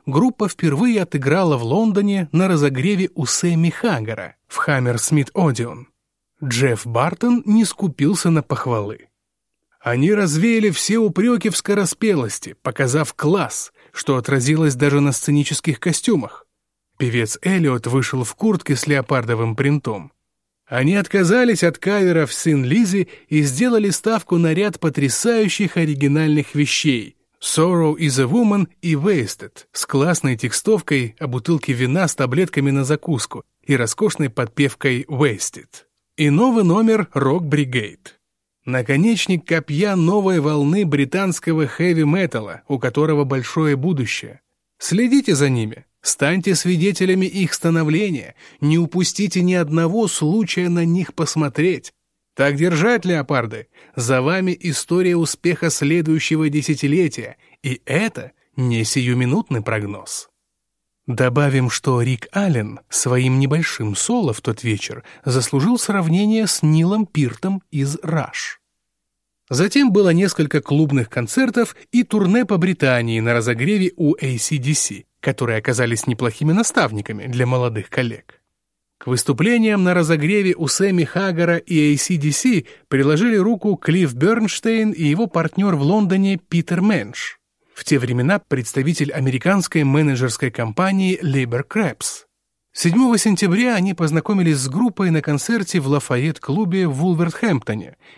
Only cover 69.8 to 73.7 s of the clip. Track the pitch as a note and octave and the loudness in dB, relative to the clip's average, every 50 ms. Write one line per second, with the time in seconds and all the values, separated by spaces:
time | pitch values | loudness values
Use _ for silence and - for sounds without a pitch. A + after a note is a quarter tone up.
69.8 | C#4+ B3 F3+ G#3 G3+ F3+ E3 E3+ G3+ F#3 - - D#3 C#3+ - D3+ - - C#3 D3 | 4 4 4 4 4 4 4 4 2 2 0 0 -2 0 0 -2 -2 0 2 2
70.8 | D#3 C#3+ C#3+ C3 A2+ - - B2 A#2+ - - B3+ C4 A#3+ - A#3+ A3+ - - - | 2 2 2 0 0 -2 -4 -6 -6 -2 0 0 0 2 2 0 -2 -2 -4 -12
71.8 | - _ - A#3+ A#3 - - G#3+ G3 F3+ G3+ A#3+ B3 - G#3+ F3 E3+ F#3 F3+ - | -12 _ 0 2 2 2 2 2 2 4 4 2 2 2 2 2 2 2 0 2
72.8 | D3 C3+ B2+ A#2+ A#2 A2+ A2+ A2+ A2 A#2 A#2 A#2 A2 B2 A#2+ A#2 C3 F3+ | 2 2 2 2 0 0 0 0 0 2 2 2 0 0 -2 0 0 0